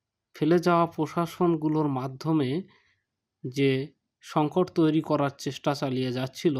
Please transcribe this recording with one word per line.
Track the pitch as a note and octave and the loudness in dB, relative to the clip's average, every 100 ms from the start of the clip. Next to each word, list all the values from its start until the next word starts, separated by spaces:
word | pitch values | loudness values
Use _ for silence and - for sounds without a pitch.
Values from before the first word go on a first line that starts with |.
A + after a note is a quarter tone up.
| _ _ _ - | _ _ _ -2
ফেলে | D3+ F3 | 2 4
যাওয়া | F3 E3+ E3 | 4 4 2
প্রশাসনগুলোর | - D3+ F3 E3 - F3+ D#3+ D#3 D#3 D3+ | -2 -4 -2 -4 0 0 2 0 0 0
মাধ্যমে | C3 C3+ C3 D#3 D#3 B2+ D#3 G3 _ _ _ _ _ _ _ | -2 -6 -6 0 0 0 -2 -6 _ _ _ _ _ _ _
যে | C3 C3 C#3 C3 D3+ _ _ _ | -8 0 2 2 -4 _ _ _
সংকট | - D#3+ D3+ F#3 F3 | -6 -2 0 0 0
তৈরি | - D#3 D#3 | 2 2 2
করার | D#3 D3 C#3 - | 0 0 0 -4
চেষ্টা | D3 C3+ D3+ | -10 -6 -4
চালিয়ে | C#3 C#3 B2+ B2+ | -2 -2 -4 -4
যাচ্ছিল, | B2 C3 - F3 C3+ | -4 -6 -2 -2 0